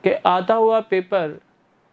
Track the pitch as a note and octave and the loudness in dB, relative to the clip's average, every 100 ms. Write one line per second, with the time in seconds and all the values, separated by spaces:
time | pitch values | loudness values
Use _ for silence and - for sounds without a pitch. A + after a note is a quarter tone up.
0 | F#3+ - - F3+ F#3 A3+ A3 A3+ A3 F#3+ | -2 0 2 2 2 0 2 0 0 -4
1 | F#3 G3 D#3+ D3+ - _ _ _ _ | -2 -4 -4 -8 -18 _ _ _ _